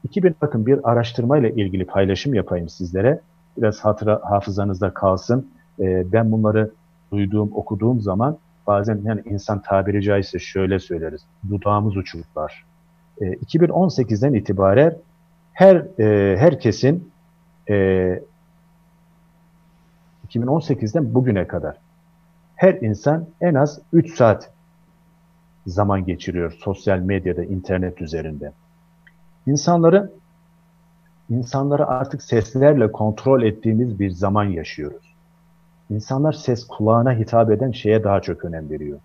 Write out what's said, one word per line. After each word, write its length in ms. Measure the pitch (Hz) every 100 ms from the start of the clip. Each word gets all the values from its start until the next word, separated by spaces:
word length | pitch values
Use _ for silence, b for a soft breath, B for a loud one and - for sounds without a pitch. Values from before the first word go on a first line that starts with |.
İki 180 | - -
bin, 120 | 180 160
bakın 240 | 147 113 110
bir 240 | 139 117
araştırmayla 580 | 117 117 - 117 151 113
ilgili 360 | 113 101 92
paylaşım 500 | 92 98 98 95 143
yapayım 340 | 120 92 90 85
sizlere. 520 | - 90 92 117 156 _ _ _ -
Biraz 220 | 113 107
hatıra, 400 | 107 104 104 104
hafızanızda 680 | - 101 104 98 101 90 98
kalsın. 600 | - 98 95 - 120 131 b b -
Ee, 320 | 92 92 92
ben 200 | 110 113
bunları 380 | 110 107 107 107 - _ _ _
duyduğum, 380 | 101 101 104 107
okuduğum 460 | 104 - 107 110 123
zaman 380 | 101 92 127 165 _ _ -
bazen 340 | 101 101 107
yani 180 | 104 104
insan 380 | - 101 - 101
tabiri 400 | - 98 98 101
caizse 360 | 101 101 95 90
şöyle 400 | - 98 95 95
söyleriz. 440 | - 85 80 76 _ _ 98
Dudağımız 460 | 101 101 104 107 98
uçuklar. 680 | 92 85 82 78 78 - _ _ _ _ _ -
Ee, 120 | 98
iki 280 | - - 160
bin 80 | 165
on 200 | - 185
sekizden 460 | - 113 107 135
itibaren 600 | 120 - 98 95 104 160 165 _ _ _ _ _
her, 240 | - 190 180 151 -
e, 380 | 107 104 98 92
herkesin, 760 | 156 143 117 101 127 170 - _ _ _ _ _ -
e, 500 | 104 95 95 92 90 - _ _ _ _ _ _ _ _ _ _ _ _ _ _ _ _ _ _ _
iki 180 | - 117
bin 40 | 123
on 140 | 156
sekizden 540 | 156 123 107 165 131
bugüne 320 | 117 127 98 87
kadar 300 | 87 80 - _ _ _ _ _ _ _ _
her 180 | 185
insan 520 | 190 110 104 143 160 165 _
en 140 | 175
az 260 | 139 147 147 _
üç 220 | 170 -
saat 360 | - 117 98 - _ _ _ _ _ _ _ _ _ _ _ -
zaman 380 | 87 101 98 92
geçiriyor 520 | 87 - 87 85 82
sosyal 380 | - 95 - 92
medyada, 460 | 90 98 92 87
internet 560 | 85 95 - 90 90 -
üzerinde. 520 | 82 80 78 76 73 - _ _ _ _ _ _ _ _ -
İnsanları, 680 | 143 160 175 165 185 196 - _ _ _ _ _ _ _ _ _ _ _
insanları 560 | 117 123 139 139 143 147
artık 360 | 127 131 139
seslerle 720 | - 117 101 131 139 147 110
kontrol 500 | - 107 107 135 135
ettiğimiz 580 | 113 104 113 110 123 101
bir 100 | 101
zaman 340 | 87 98 104
yaşıyoruz. 720 | 101 85 78 - 73 71 _ _ _ _ _ _ _ _ _
İnsanlar 420 | 107 107 135 151
ses 340 | 151 - 117 -
kulağına 460 | - 107 113 123
hitap 380 | 120 110 117 113
eden 200 | 107 131
şeye 340 | 113 107 107
daha 160 | 98 98
çok 240 | 95 85
önem 260 | 90 80 78
veriyor. 280 | 76 73 71